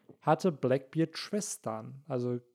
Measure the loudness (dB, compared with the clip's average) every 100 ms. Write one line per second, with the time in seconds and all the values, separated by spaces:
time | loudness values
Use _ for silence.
0 | _ -4 2 4 2 2 2 2 0 0
1 | 0 -2 -4 -4 -4 -8 -6 -6 -8 -14
2 | -6 -2 0 -2 _